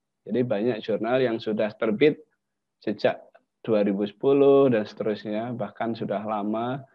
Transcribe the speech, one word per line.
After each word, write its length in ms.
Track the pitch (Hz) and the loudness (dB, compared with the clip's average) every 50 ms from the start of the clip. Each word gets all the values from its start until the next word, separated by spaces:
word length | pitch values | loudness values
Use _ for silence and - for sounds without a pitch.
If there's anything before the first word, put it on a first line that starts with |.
| _ _ _ _ - | _ _ _ _ -10
Jadi 160 | - 107 123 127 | -4 -2 -2 0
banyak 320 | 123 107 101 113 123 113 107 | 0 -2 -2 0 -2 -2 -4
jurnal 400 | - - 104 95 107 113 127 131 | -4 -4 -4 -2 -2 0 0 2
yang 240 | 131 120 113 113 - | 2 0 0 -2 -4
sudah 320 | - 107 110 110 104 - | -4 -2 -2 -2 -4 -4
terbit 480 | - 117 110 104 107 147 156 - - - _ _ _ _ _ _ _ _ _ _ _ - | -4 -2 -2 2 4 4 4 4 2 -8 _ _ _ _ _ _ _ _ _ _ _ -8
sejak 340 | 104 104 - - 110 - - - - _ - _ _ _ _ - | -8 -4 0 0 0 0 -2 -10 -20 _ -20 _ _ _ _ -4
dua 160 | 120 110 104 | 0 2 2
ribu 240 | 101 104 98 98 104 | 2 2 0 -2 -4
sepuluh 640 | 104 - _ - 135 139 139 139 139 139 139 139 131 | -6 -6 _ 2 2 4 6 6 6 6 6 6 6
dan 160 | 120 107 104 | 4 2 -2
seterusnya, 680 | - - - 104 110 104 104 - 110 107 104 117 123 120 | -4 -6 -6 -4 -4 -4 -4 -4 -6 -6 -6 -6 -6 -6
bahkan 400 | 113 101 101 - - 113 117 113 | -8 -8 -8 -8 -6 -6 -6 -6
sudah 240 | 107 113 104 101 98 | -6 -6 -4 -6 -6
lama, 640 | 107 107 107 104 101 104 110 113 120 123 127 139 127 - | -4 -4 -4 -4 -4 -4 -4 -4 -4 -4 -6 -8 -10 -16